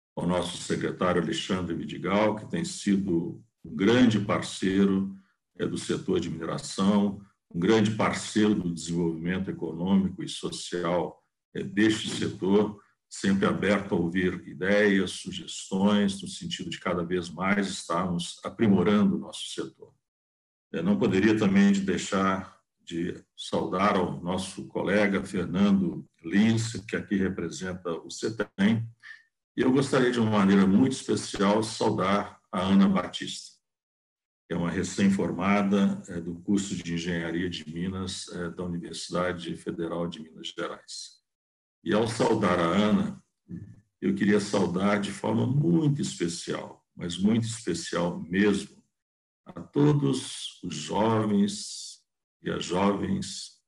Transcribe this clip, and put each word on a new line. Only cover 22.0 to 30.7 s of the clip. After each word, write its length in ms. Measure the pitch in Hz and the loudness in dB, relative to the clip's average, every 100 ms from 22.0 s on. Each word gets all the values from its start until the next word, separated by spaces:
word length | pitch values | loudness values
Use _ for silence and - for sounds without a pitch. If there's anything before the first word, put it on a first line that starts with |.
| - 98 95 95 95 - _ _ | -2 0 0 0 -6 -16 _ _
de 320 | - 85 87 - - - | -10 -6 -6 -6 -14 -18
saudar 600 | - - - 92 101 95 | -6 -4 -2 0 2 2
ao 240 | 85 - | 0 -4
nosso 460 | 85 90 - - - | -4 -4 -6 -10 -10
colega 580 | 90 82 101 101 95 | -6 0 2 2 0
Fernando 800 | - 101 85 90 101 95 82 71 - _ | -2 -4 -2 2 4 4 2 -4 -10 _
Lins, 480 | 82 98 113 113 - 95 - | -2 4 4 4 0 -6 -6
que 80 | - | -6
aqui 200 | - 98 | -2 0
representa 760 | 92 87 85 - 92 87 87 | 0 -2 -6 -6 -8 -6 -6
o 180 | 82 - | -8 -8
cetem, 760 | - 117 113 104 - 101 113 113 - - - _ _ _ - | -8 -6 -4 -6 2 2 2 -2 -10 -20 -20 _ _ _ 0
e 40 | |
eu 100 | 127 | 2
gostaria 400 | 135 143 139 123 | 4 4 4 4
de 80 | 120 | 4
uma 140 | 110 | 2
maneira 340 | 107 95 98 | 4 6 6
muito 280 | 95 | 6